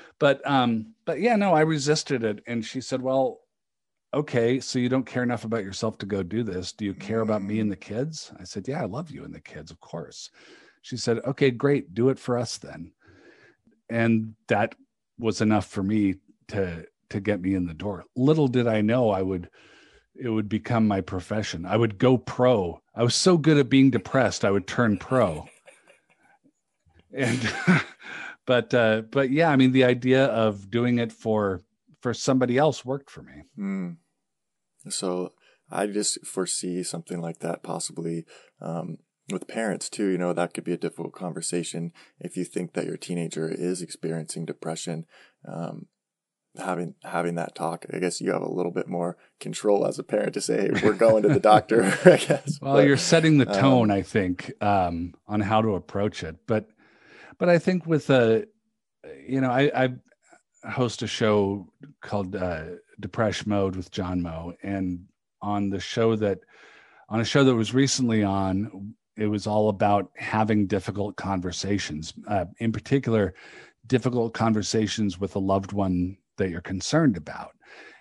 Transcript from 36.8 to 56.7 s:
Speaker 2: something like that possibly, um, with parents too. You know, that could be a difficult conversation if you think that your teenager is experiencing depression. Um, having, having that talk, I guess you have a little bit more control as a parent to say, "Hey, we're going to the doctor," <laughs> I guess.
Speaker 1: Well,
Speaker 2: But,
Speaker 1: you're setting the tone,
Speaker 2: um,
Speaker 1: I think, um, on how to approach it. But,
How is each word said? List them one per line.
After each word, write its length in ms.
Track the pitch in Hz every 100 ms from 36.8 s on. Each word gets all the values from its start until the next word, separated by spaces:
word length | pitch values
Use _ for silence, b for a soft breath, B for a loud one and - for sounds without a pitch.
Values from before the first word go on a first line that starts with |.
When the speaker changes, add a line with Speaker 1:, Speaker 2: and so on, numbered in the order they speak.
Speaker 2:
something 380 | 90 170 - 85
like 200 | 82 82
that 220 | 85 87
possibly, 640 | - 87 - 85 85 82 - b b _
um, 380 | 98 85 85 80 _ _ -
with 160 | 95 -
parents 420 | 113 110 90 -
too. 160 | - 101
You 120 | 90
know, 140 | 90
that 220 | 87 87
could 100 | -
be 80 | 85
a 60 | 87
difficult 340 | 85 - 85
conversation 800 | - 90 78 82 90 80 90 85 b b b
if 180 | - -
you 80 |
think 280 | - - 170
that 140 | - 85
your 100 | 82
teenager 520 | - 87 82 76 80
is 340 | - 87 92
experiencing 640 | 87 - 82 82 78 - 80
depression. 580 | - - 82 - 80 - b b b -
Um, 400 | 87 85 - - _ _ _ _ _ _ -
having, 380 | 95 87 85 -
having 300 | - 85 85
that 200 | 85 -
talk, 300 | - 82 82 -
I 60 | -
guess 220 | 90 -
you 120 | 92
have 100 | 92
a 80 | 85
little 220 | 90 87
bit 160 | 90 -
more 280 | 87 87 - b _
control 480 | 101 - 107 101 -
as 120 | -
a 40 |
parent 300 | - 107 104
to 60 | 104
say, 300 | - 113 98
"Hey, 60 | 104
we're 120 | 107
going 280 | 98 113 110
to 40 | 104
the 120 | 127
doctor," 440 | 107 107 - 113
<laughs> 200 | 95 -
I 120 | 180 160
guess. 420 | - 143 139 -
Speaker 1:
Well, 160 | 135 139
Speaker 2:
But, 100 | 143
Speaker 1:
you're 100 | 135
setting 420 | - 165 160 147
the 60 |
tone, 460 | 113 98 135 127 110
Speaker 2:
um, 60 | 98
Speaker 1:
I 60 |
think, 480 | 92 110 92 90 - -
um, 520 | 104 101 90 85 87 - -
on 140 | 104
how 200 | 101 110
to 120 | 110
approach 500 | 92 - 98 104 -
it. 120 | 80 80 -
But, 220 | 110 -